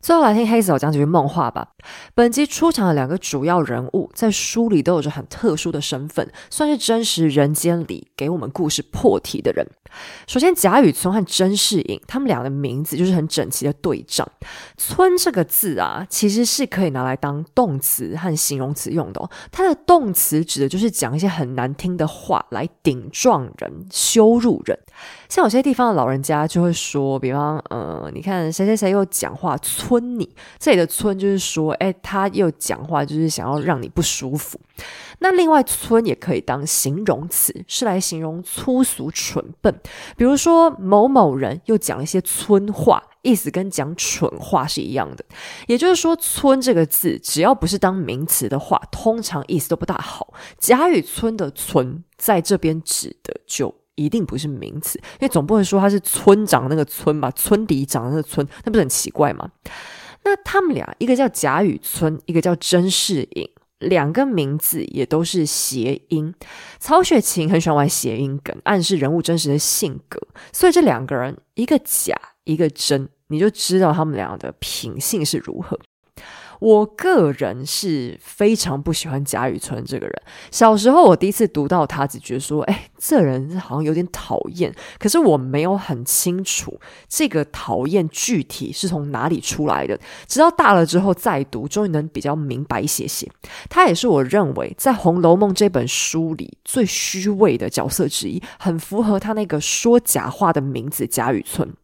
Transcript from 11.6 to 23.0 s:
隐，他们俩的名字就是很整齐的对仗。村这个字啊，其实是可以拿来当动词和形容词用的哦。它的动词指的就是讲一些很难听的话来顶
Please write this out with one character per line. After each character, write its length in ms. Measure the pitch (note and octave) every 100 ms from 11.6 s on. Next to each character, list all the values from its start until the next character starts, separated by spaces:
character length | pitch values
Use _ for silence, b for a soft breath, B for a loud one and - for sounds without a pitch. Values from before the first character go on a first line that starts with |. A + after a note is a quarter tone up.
| - G3
隐， 180 | - G2+ -
他 100 | C4
们 80 | C4+
俩 160 | C#3
的 80 | B2+
名 320 | C#3 C#3 B2
字 140 | D#3+ -
就 80 |
是 80 | F3+
很 160 | F3+ D#3+
整 200 | - C3
齐 160 | -
的 80 | C#3+
对 280 | C#3+ F#3 B2
仗。 260 | - - - _ B B B B
村 400 | - - F#4 F4+
这 140 | F4+
个 140 | A#3
字 340 | E3 - G3+ A#2+
啊， 260 | E2+ - F#3+
其 180 | - G#3
实 160 | G#3
是 220 | A#3+ - C4+
可 180 | -
以 60 | F3+
拿 140 | C3+
来 100 | C3
当 300 | C3 C#3+ C#3+ D#3+
动 240 | - G3 C3+
词 380 | - - G#2+ C3+
和 200 | F3+ D3+
形 220 | - C#3
容 160 | C3+
词 160 | D3 -
用 220 | E3 C3+
的 80 | -
哦。 100 | - B B
它 160 | - F#4+
的 40 | D4+ -
动 260 | F4 A#3+
词 320 | F3+ - D3+
指 180 | D#3+ -
的 60 | C3+
就 80 | F#3
是 140 | A3+
讲 240 | - B2
一 40 | C#3+
些 100 | F#3+
很 260 | E3 B2+
难 180 | B2+ B2+
听 220 | C#3+ F3+ F3+
的 120 | D3+
话 360 | - - E3 -
来 180 | A2+ D#3 _
顶 260 | - B2+